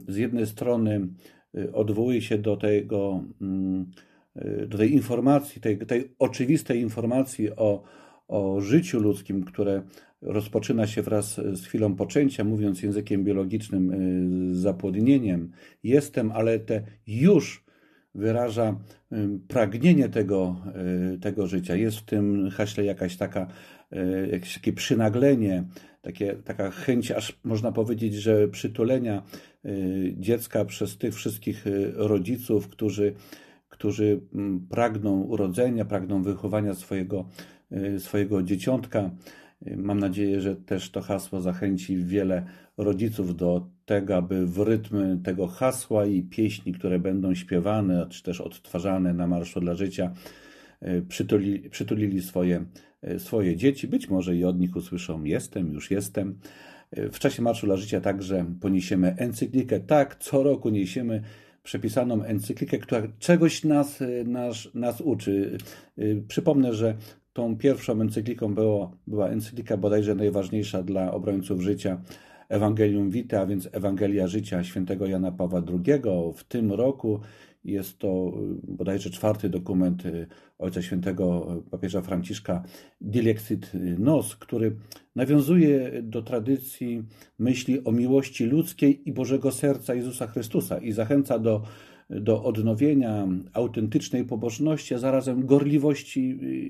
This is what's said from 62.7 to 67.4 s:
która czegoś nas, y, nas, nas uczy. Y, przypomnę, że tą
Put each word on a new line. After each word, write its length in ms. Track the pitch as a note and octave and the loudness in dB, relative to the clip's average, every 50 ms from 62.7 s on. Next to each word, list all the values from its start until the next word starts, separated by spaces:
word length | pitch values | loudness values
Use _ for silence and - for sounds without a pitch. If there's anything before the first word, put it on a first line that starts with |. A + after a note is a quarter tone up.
| - A2 | -4 -4
która 240 | - - B2 A2+ G#2+ A2 - - | -2 -2 -2 -2 -2 -4 -8 -2
czegoś 460 | - F3 F3 D#3+ E3 D#3 - - - | 4 6 6 8 6 4 4 2 2
nas, 360 | D3+ D3 C#3+ C#3 C#3+ - - | 4 4 4 2 0 -2 -6
y, 240 | C3+ B2 B2 A#2+ A#2 | -4 -2 -2 -2 -2
nas, 440 | A#2+ A#2+ B2 B2 A#2+ G#2+ - - - - | -2 -2 -2 -2 -4 -4 -6 -10 -10 -6
nas 260 | A#2 A#2+ A#2+ A#2 - | -4 -2 -2 -2 -2
uczy. 580 | E3+ C#3+ A2 A2 - G2+ G2 G2 G2 - - G#2+ - - - - - _ - - | 0 0 0 0 0 0 2 2 2 0 -4 -8 -10 -12 -20 -20 -20 _ -8 -4
Y, 240 | G#2+ G#2+ G#2+ G#2+ A2 - | -2 0 0 -2 -2 -4
przypomnę, 460 | - C#3 - D#3+ C#3+ C#3 B2+ B2 A2+ | -2 0 2 4 4 4 4 2 2
że 220 | G#2+ A2+ A2 A2 A2 - - - _ _ _ | 2 2 0 0 -2 -8 -18 -20 _ _ _
tą 240 | - A#2+ | -6 -4